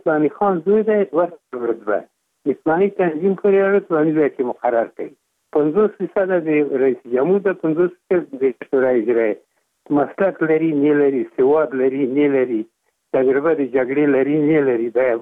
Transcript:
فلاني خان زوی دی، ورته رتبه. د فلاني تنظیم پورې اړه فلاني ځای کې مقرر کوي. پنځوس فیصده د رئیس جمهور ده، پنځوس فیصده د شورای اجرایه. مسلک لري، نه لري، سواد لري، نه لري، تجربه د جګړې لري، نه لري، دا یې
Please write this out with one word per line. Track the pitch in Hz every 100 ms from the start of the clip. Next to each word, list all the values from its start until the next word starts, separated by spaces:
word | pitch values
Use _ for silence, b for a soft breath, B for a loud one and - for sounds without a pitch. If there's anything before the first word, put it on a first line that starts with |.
فلاني | 170 151 151
خان | - 202 180 170
زوی | 214 214
دی، | 214 196 156
ورته | 175 170 _ 127 117
رتبه. | 110 104 101 - _ _ _ 143
د | 131
فلاني | 165 160 202 202
تنظیم | 180 151 190 185
پورې | 202 196 196
اړه | 202 190
فلاني | 160 156 156
ځای | 143
کې | - 123
مقرر | - 120 117 110 -
کوي. | 92 - _ _ _ 156
پنځوس | 151 165 214 -
فیصده | 175 - 190 185 160
د | 151 143 139
رئیس | 135 123 120 123
جمهور | 147 196 190
ده، | 180
پنځوس | 165 156 180 -
فیصده | - 180 151 135
د | 135 - -
شورای | 135 131 127
اجرایه. | 107 117 113 98 _ _ _ _ - 147
مسلک | 139 - 196 180 160
لري، | 156 160 147
نه | 147 147
لري، | 143 135 113 -
سواد | 131 156 151 131
لري، | 131 135 131 139
نه | 147 135
لري، | 127 110 110 _ _ _ _ -
تجربه | 131 135 156 156
د | 135 131
جګړې | 127 139 147 139
لري، | 135 151 147
نه | 156 139
لري، | 117 117 117
دا | 131
یې | 117